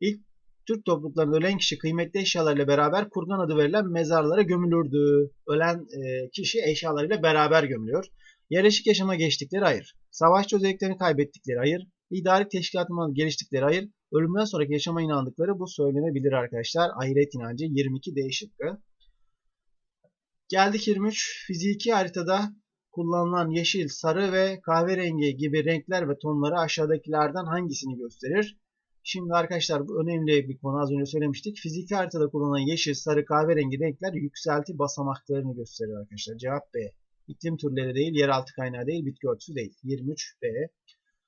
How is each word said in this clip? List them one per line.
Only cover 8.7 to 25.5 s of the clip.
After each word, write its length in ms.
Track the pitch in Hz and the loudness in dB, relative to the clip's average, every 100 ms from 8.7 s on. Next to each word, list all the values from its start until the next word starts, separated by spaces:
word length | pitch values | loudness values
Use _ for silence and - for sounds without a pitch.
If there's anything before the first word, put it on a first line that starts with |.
| 208 - | 4 2
yaşama 280 | 202 190 | 2 2
geçtikleri, 500 | 180 160 143 143 190 | 0 0 0 -2 2
hayır. 320 | 190 113 - - _ | 2 2 -2 -20 _
Savaşçı 460 | - 160 190 202 208 | 0 4 4 4 2
özelliklerini 420 | 190 190 190 185 | 0 0 -4 0
kaybettikleri, 600 | 185 143 143 - - 120 | 0 2 0 -4 -6 -2
hayır. 300 | 135 175 185 _ - | 0 0 -4 _ -10
İdari 380 | 185 175 190 202 | -4 2 4 2
teşkilatına 640 | 185 165 185 175 175 165 | -2 -4 -4 -2 -2 -2
geliştikleri, 520 | 139 156 143 - 139 | 0 -2 -2 -4 0
hayır. 240 | 139 175 208 _ _ | 2 2 -2 _ _
Ölümden 320 | 151 165 190 | 0 2 0
sonraki 280 | 214 185 143 | 0 0 0
yaşama 300 | 147 170 165 | -2 -2 -2
inandıkları, 560 | 160 143 131 120 175 190 | 0 0 -2 -2 -2 -2
bu 100 | 180 | -4
söylenebilir 640 | - 143 139 160 139 139 | -2 0 2 0 0 0
arkadaşlar. 580 | 131 120 120 117 165 170 - | 0 -2 -4 -4 0 0 0
Ahiret 320 | 131 139 143 | -2 2 2
inancı, 300 | 123 117 120 | -2 -8 -6
yirmi 340 | 160 135 135 131 | -4 0 -2 -4
iki 180 | - 139 | -6 -4
D 140 | 135 | -4
şıkkı. 520 | - 208 - 156 208 _ _ _ _ _ _ _ _ _ _ _ _ _ _ _ _ - | -4 -10 -8 -8 -8 _ _ _ _ _ _ _ _ _ _ _ _ _ _ _ _ -4
Geldik 400 | 185 202 214 214 | 2 2 2 0
yirmi 200 | 190 208 | 0 0
üç. 360 | 214 - - - | -2 -6 -8 -8
Fiziki 460 | 175 196 208 226 | -4 -2 -2 2
haritada 600 | 220 185 180 170 190 208 208 _ _ _ | 2 2 -2 0 0 0 -8 _ _ _
kullanılan 600 | - 170 175 175 175 165 | -6 -2 0 0 0 0
yeşil, 380 | 165 165 196 156 | 0 0 -2 -4
sarı 440 | - 160 165 196 | -4 -2 0 2
ve 280 | 185 190 190 | 2 2 0
kahverengi 760 | 165 165 175 185 175 160 147 131 | 0 2 2 0 0 0 0 0
gibi 280 | 151 | 0